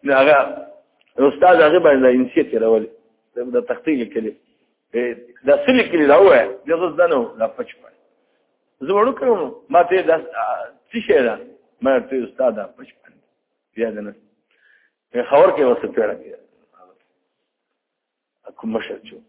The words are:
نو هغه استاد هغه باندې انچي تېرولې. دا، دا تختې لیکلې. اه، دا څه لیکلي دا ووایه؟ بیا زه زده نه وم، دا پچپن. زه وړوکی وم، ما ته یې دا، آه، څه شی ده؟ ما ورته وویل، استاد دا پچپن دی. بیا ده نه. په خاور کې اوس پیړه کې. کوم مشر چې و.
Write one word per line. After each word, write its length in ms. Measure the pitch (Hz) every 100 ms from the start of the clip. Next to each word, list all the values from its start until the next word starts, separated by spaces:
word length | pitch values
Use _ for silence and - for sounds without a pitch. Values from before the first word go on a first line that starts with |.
نو 100 | 139
هغه 520 | 135 139 143 - - - - _ _ _ -
استاد 420 | 139 139 180 170
هغه 180 | 151 175
باندې 280 | 165 135 131
انچي 360 | 127 123 165
تېرولې. 440 | 143 113 113 110 110 _ _ _ _ 120
دا، 240 | 123 123
دا 0 |
تختې 280 | - 123 -
لیکلې. 440 | 139 110 113 110 - _ _ _ _ _
اه، 220 | 117 123 117 - _ 131
دا 200 | 143 -
څه 40 |
لیکلي 360 | 254 196 165 143
دا 140 | 151
ووایه؟ 380 | 196 135 - -
بیا 120 | 139 165
زه 140 | 175
زده 160 | 151 175
نه 100 | 139
وم، 220 | 117 113
دا 80 | 110
پچپن. 460 | - 120 - - _ _ _ _ _ _ _ _ _
زه 120 | 135
وړوکی 300 | 202 240 -
وم، 320 | 262 208 135 - _
ما 120 | 170
ته 140 | 170 185
یې 100 | 160
دا، 80 |
آه، 520 | 160 - 110 113 101 - _ _
څه 60 | 233 -
شی 160 | 160
ده؟ 160 | 117 107 - _ _ _
ما 80 | 127
ورته 120 | 131 -
وویل، 160 | 131 113
استاد 240 | - 127
دا 140 | 107 95
پچپن 440 | _ 135 _ _
دی. 100 | _ _ _ _ _ _
بیا 160 | 110 113
ده 100 | 107
نه. 140 | 104 - _ _ _ _ _ _ _ _ _
په 100 | 120
خاور 260 | 120 143 185
کې 120 | -
اوس 180 | 131 117
پیړه 360 | - - 107
کې. 200 | 101 - - _ _ _ _ 92 92 _ _ _ _ _ _ _ _ _ _ _ _ _ _ - -
کوم 160 | 113
مشر 260 | 110 - 101
چې 160 | -
و. 40 | -